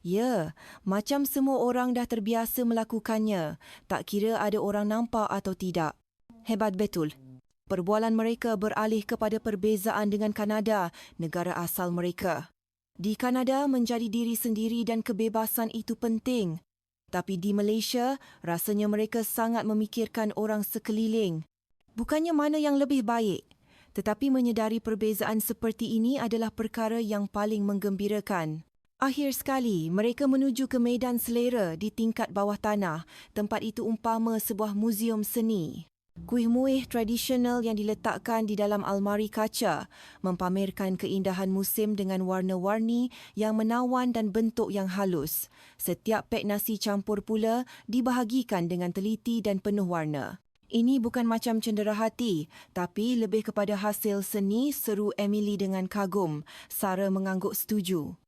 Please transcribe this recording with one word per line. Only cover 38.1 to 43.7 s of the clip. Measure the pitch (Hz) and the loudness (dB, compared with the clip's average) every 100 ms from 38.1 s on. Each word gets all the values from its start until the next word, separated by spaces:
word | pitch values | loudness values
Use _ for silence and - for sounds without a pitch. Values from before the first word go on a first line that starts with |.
| - - 226 | -2 -2 0
di | 214 208 | 0 0
dalam | 208 208 | 2 2
almari | 190 196 202 208 214 | 0 0 0 0 0
kaca | 220 220 - 214 143 190 - - - | 0 -2 0 0 0 -6 -16 -20 -6
mempamerkan | 185 180 180 190 190 185 190 185 | -4 0 0 0 -2 -2 -2 -2
keindahan | - 190 190 185 190 | -2 0 0 0 0
musim | 190 196 - 214 | 0 0 0 0
dengan | 208 190 190 185 | 0 0 0 0
warna-warni | 190 185 185 190 220 226 240 247 - - - | 0 0 0 0 0 0 0 -2 -6 -12 -2
yang | 214 | 0
menawan | 220 220 | 2 2